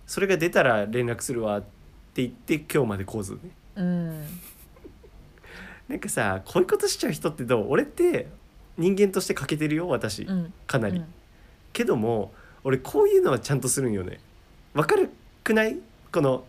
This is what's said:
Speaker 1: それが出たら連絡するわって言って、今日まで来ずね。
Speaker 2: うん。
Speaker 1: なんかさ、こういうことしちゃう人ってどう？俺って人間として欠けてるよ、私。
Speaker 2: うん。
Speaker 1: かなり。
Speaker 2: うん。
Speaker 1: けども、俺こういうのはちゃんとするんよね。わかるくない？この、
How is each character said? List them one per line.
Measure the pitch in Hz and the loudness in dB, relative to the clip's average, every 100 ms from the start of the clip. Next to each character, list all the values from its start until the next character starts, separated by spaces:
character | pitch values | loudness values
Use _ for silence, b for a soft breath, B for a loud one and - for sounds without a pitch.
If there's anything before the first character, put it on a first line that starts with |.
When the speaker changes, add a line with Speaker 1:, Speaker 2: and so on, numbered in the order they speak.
| - | -8
Speaker 1:
そ | - | -2
れ | 190 | 0
が | 175 | 2
出 | 170 | 2
た | 190 | 4
ら | 135 110 104 | 4 4 0
連 | 120 120 | -2 -2
絡 | 113 | -4
す | - | -4
る | 120 | -4
わ | 107 104 | -2 -2
っ | |
て | - - - - - - | -6 -20 -20 -20 -10 -4
言 | 123 | -4
っ | |
て、 | - - 156 | -6 -4 -4
今 | - 156 | 0 0
日 | 113 | 0
ま | 101 | -2
で | 101 | -6
来 | 110 | -6
ず | 95 101 | -8 -12
ね。 | 180 - - 202 | -16 -20 -16 -6
Speaker 2:
う | |
ん。 | 180 175 165 156 151 175 - - - - - - - - - - B B B B - | -2 -2 -4 -8 -12 -14 -18 -20 -20 -20 -20 -20 -20 -20 -20 -20 B B B B -10
Speaker 1:
な | 277 | -8
ん | |
か | 208 | -4
さ、 | - 104 95 - | -2 0 -2 0
こ | - | 2
う | |
い | 359 | 4
う | |
こ | 403 | 2
と | 403 | 0
し | - | -2
ち | 277 | -2
ゃ | |
う | |
人 | 151 170 | -2 -4
っ | 151 | -4
て | 120 | 0
ど | 120 | 2
う？ | 110 | 4
俺 | 170 | 0
っ | 294 | 0
て | - 349 131 - - - - - - | 0 2 0 -6 -16 -20 -20 -14 -2
人 | 175 190 | 0 4
間 | 196 | 2
と | 185 | 2
し | - | -4
て | |
欠 | - 139 | -4 -4
け | 151 | -2
て | 151 | 0
る | 151 | -2
よ、 | 180 | 0
私。 | 120 110 107 | -2 -2 -6
Speaker 2:
う | - | -4
ん。 | 185 170 - - | -4 -4 -10 -4
Speaker 1:
か | 127 | 0
な | 113 | 0
り。 | 175 | -2
Speaker 2:
う | |
ん。 | 160 - _ b b b - | -6 -16 _ b b b -12
Speaker 1:
け | - 269 | -4 0
ど | 131 | 0
も、 | 113 113 98 B B B | 0 0 -4 B B B
俺 | 135 131 | -2 -2
こ | - - | 0 4
う | 403 | 6
い | 381 | 6
う | |
の | 359 | 4
は | 120 | 2
ち | - | 0
ゃ | 139 | -2
ん | |
と | 127 | 0
す | 139 | 0
る | 127 | 0
ん | |
よ | 101 | -2
ね。 | 92 - - - - - - | -4 -10 -18 -20 -20 -20 -6
わ | 143 - | -2 4
か | 392 | 4
る | 349 - - - | 2 -4 -20 -10
く | - | 0
な | 220 220 | 2 2
い？ | 311 - - - | -4 -12 -20 -4
こ | 170 | 0
の、 | 139 127 | 2 0